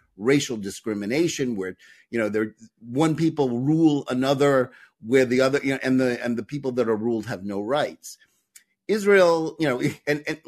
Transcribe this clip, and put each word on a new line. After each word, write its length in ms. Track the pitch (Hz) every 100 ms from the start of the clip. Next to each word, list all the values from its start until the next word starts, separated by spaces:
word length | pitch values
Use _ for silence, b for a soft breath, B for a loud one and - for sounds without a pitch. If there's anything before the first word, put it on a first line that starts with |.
| b -
racial 400 | 110 143 139 113
discrimination, 1040 | 98 - 113 104 101 139 170 - 127 107
where, 180 | 92 92 b b b
you 80 | 117
know, 120 | 104
there, 260 | 107 110 - 110 _
one 360 | 117 127 160 151
people 440 | 160 160 131 120
rule 460 | 135 160 160 143 -
another, 600 | 127 135 139 143 135 123 B B _ 110
where 200 | 135 123
the 160 | 127
other, 180 | 131 139
you 120 | 135
know, 60 | 135
and 160 | 131 131
the, 240 | 127 117
and 140 | 120 117
the 60 |
people 280 | 107 147 135
that 160 | 123 113
are 80 | 107
ruled 300 | 113 113 110
have 180 | 98
no 160 | 101 101
rights. 580 | 104 147 107 82 - - b b _ - b _ -
Israel, 720 | 214 202 202 175 165 160 -
you 80 | 156
know, 140 | 123
<laughs> 260 | 139 139 -
and, 160 | 151 147
and 120 | 156